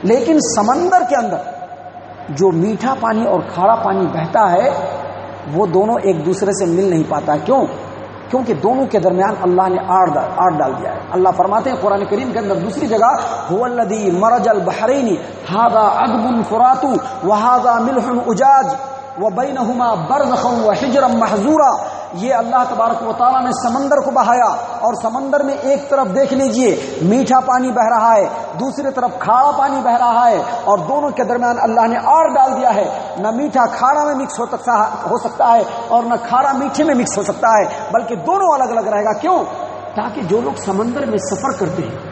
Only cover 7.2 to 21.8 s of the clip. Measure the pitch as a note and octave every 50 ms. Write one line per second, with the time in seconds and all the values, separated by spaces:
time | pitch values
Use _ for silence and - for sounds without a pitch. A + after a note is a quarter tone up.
7.2 | C#3+ - D3 D3+ - - B3+ C4+ A3+ - - - - - - - - - - -
8.2 | - - - B3+ C4 A3+ G#3 C#3+ C3+ G3+ B3 C4 C4+ A3+ - G#3 E3+ F#3 F3+ F#3
9.2 | F#3+ F#3+ F#3 - F3+ F3+ F3+ F3+ F#3+ F#3 F#3 F3+ - - F3+ F#3+ F#3 E3+ C#3+ C3+
10.2 | B2+ - - - F3+ F#3 E3+ D3 D3 C3 C3 - - A2 - - - - - F#3
11.2 | F#3 F#3 F3+ F3+ F3+ F#3 G3+ A3+ - C4+ B3+ - F3 G#3 G3+ G3 G3+ - G3+ G#3
12.2 | C4 B3+ - A3+ G#3+ G3+ G3 E3+ E3+ A3+ G3 - D#4 A#3+ A3 A3 A3 A#3+ C#4+ -
13.2 | - - - - - - E3 G3+ A#3+ B3 A#3+ A#3+ A#3 F#3+ G#3 A3 G#3 F#3+ F3 F3
14.2 | G3+ A3+ A#3 B3 G3+ A3+ G#3+ G3+ F3+ F3 F3 - G#3+ A3 C4 C#4+ C4 A3+ F#3 D3
15.2 | - - - - - - E3+ G#3 A#3 - - A3 G#3+ G3+ F3+ F3+ G3 B3 A3+ B3
16.2 | A3 B3+ B3 A#3 G#3+ - G#3 A3+ B3 B3+ C4 C4+ C#4 C#4 B3 E3+ - - - -
17.2 | - F3+ G#3+ G#3 G#3+ A#3+ B3 B3 B3 B3 A#3 A#3 A3+ B3 C4+ B3+ G#3 C4 B3 A#3+
18.2 | - - A3+ F3+ C4+ C4+ C#4 C4+ C4 C4+ C4+ - - - - - - - - E3+
19.2 | F#3+ A3 F#3 F3+ C4 C#4 C4+ C4 B3 G#3+ B3 A#3+ B3 A#3 A3 F3+ D#3+ - B3+ C#4+
20.2 | C#4 B3 - - - A#3+ B3 A#3 A3 G#3+ G3 - C4 C#4 A#3 C#4 C4 B3 A#3 A#3
21.2 | A3+ G#3 F#3+ G#3 G3 C4+ D#4 D#4 D4 C4 G#3 -